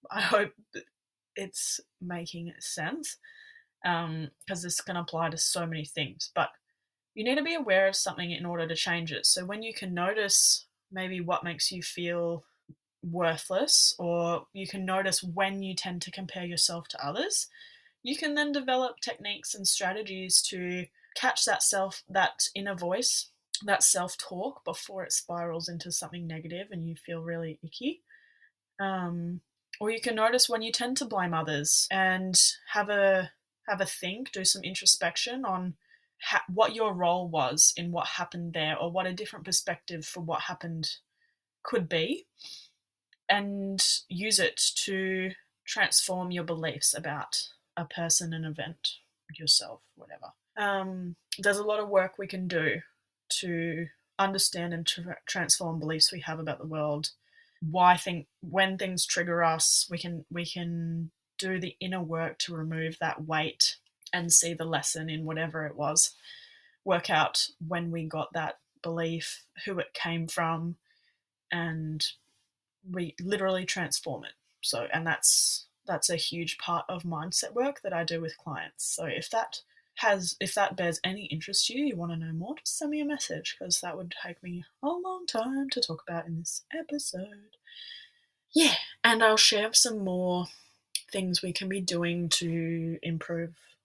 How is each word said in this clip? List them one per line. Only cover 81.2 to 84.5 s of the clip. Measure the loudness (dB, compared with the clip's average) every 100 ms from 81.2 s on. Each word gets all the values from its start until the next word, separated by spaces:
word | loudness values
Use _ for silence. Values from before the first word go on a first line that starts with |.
interest | -6 -8 -2 0 0
to | 0
you, | -2
you | -2
wanna | -4 -4
know | -4
more, | -6 -6
just | -6 -4 -4
send | -2
me | -2
a |
message, | -2 -4 -4 -6 -8 -8
'cause | -2 -2
that | -2 -8
would | -10 -10
take | -10 -10
me | -10